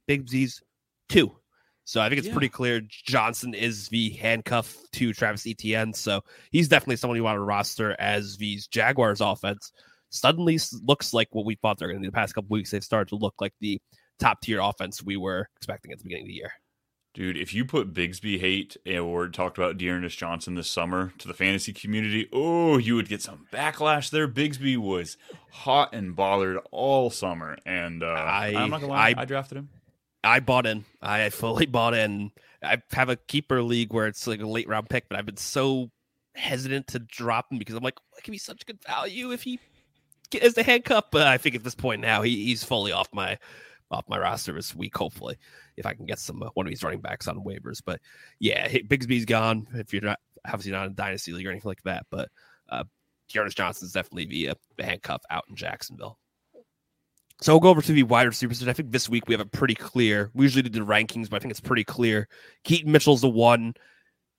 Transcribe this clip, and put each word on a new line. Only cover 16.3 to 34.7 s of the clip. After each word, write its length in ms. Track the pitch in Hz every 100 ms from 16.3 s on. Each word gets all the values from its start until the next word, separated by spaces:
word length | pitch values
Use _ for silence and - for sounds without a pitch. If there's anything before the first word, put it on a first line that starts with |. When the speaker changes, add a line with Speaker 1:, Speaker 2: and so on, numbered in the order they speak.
Speaker 1:
year. 180 | 92 95 - _ _ _ _ _
Speaker 2:
Dude, 220 | - 92 80
if 180 | 87
you 100 | 104
put 300 | 131 151 95
Bigsby 460 | 85 87 92 107 95
hate 360 | 92 95 95 - 92 87
or 300 | 85 87 90
talked 280 | 85 92 -
about 220 | 90 87
Dearness 380 | 90 90 87 -
Johnson 400 | 85 85 - 87
this 120 | 80
summer 440 | - 85 90 90 -
to 100 | 92
the 40 |
fantasy 400 | - 95 98 -
community, 560 | - 104 107 107 107 -
oh, 440 | 131 160 170 165 139
you 200 | 113 117
would 120 | 104
get 140 | 101
some 240 | - 80 -
backlash 580 | 110 151 147 151 151 135
there. 160 | 156 151
Bigsby 500 | 120 151 131 135 127
was 400 | 98 92 82 - - - _
hot 460 | - 135 139 139
and 220 | 113 92 87
bothered 420 | 98 98 95 90 -
all 380 | 76 131 135 120
summer, 460 | - 95 85 78 -
and, 380 | - 90 85 82
uh, 60 | 82
Speaker 1:
I, 460 | 80 80 98 104 104
Speaker 2:
I'm 120 | 127
not 120 | 156
gonna 120 | 143
lie, 220 | 135 113 120
Speaker 1:
I, 60 |
Speaker 2:
I 20 | 131
drafted 320 | 135 135 135
him. 100 | 143 - _ _ _ _
Speaker 1:
I 160 | 107 127
bought 260 | 131 127 117
in. 180 | 107 104 _
I 300 | 101 104 107
fully 360 | - 113 113 156
bought 280 | 120 117
in. 380 | 117 107 101 101 _ _ _
I 180 | 76 120 -
have 200 | - 127
a 60 | 123
keeper 460 | - 143 - 131
league 300 | 120 120 110
where 160 | 113 107
it's, 180 | - -
like, 140 | 107
a 60 | 107
late 220 | 117
round 220 | -